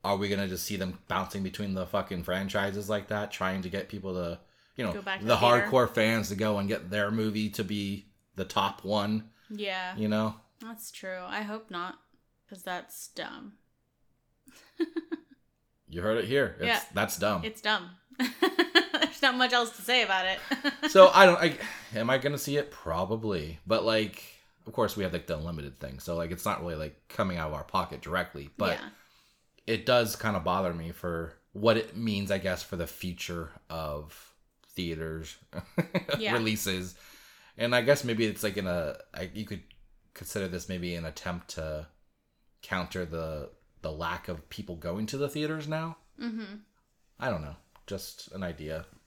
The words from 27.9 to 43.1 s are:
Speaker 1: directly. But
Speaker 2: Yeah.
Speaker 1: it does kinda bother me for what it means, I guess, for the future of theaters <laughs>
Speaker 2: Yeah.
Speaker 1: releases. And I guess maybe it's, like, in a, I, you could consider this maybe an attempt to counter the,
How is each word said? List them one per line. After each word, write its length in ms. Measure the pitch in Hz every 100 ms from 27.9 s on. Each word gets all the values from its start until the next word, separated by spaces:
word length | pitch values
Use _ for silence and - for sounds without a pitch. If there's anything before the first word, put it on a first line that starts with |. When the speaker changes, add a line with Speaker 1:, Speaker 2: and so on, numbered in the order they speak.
| 80
Speaker 1:
directly. 480 | 76 90 85 71 71 -
But 220 | 95 80
Speaker 2:
Yeah. 80 | - - - _ _ _ _ _ -
Speaker 1:
it 200 | 113 113
does 300 | 123 113 -
kinda 240 | 110 98
bother 340 | 85 92 92
me 160 | 85 82
for 440 | - 90 82 82 - _
what 240 | 101 110 113
it 200 | - 95
means, 340 | 113 101 101
I 60 | 95
guess, 240 | 95 90
for 140 | - 90
the 100 | 82
future 640 | - 92 85 - 85 78 - _
of 640 | 82 76 73 76 - - _ _ _ _
theaters 640 | - 85 80 80 80 80 - _
<laughs> 640 | - - - - - - 143
Speaker 2:
Yeah. 140 | 214
Speaker 1:
releases. 600 | 123 110 107 98 92 90 - - - - - - -
And 180 | 117
I 80 | 123
guess 200 | 117 143
maybe 220 | 120 110 110
it's, 160 | 98
like, 140 | 107 98
in 100 | 92
a, 300 | 87 78 - -
I, 160 | - 87
you 120 | 101 107
could 160 | 95 - - - - _
consider 360 | - 95 104 92
this 200 | 87 -
maybe 260 | 92 87 85
an 80 |
attempt 440 | 82 - 92 87 -
to 360 | - 78 76 78 _ _ _ _ _ _ _
counter 420 | - 95 87 92
the, 440 | 85